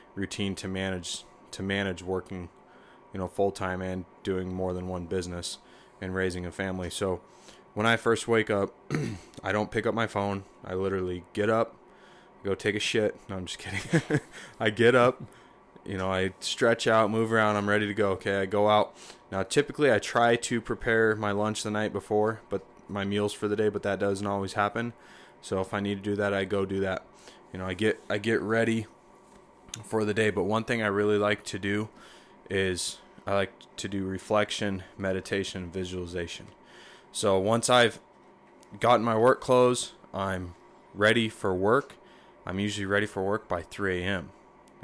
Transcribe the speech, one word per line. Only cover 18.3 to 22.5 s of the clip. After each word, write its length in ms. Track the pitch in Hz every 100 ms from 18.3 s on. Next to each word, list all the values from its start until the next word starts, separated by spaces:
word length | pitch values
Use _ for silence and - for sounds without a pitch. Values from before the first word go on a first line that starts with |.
| 98
I 80 | 98
go 240 | 104 104
out. 260 | 107 - - - - -
Now, 140 | 95
typically, 480 | 95 - 143 127 147
I 80 | 107
try 360 | - 120 117 117
to 240 | - 120
prepare 540 | - 113 123 113 110 107
my 160 | 104
lunch 320 | 101 107 107
the 80 | 110
night 200 | 104 107
before, 480 | 101 - 107 107 110
but 140 | -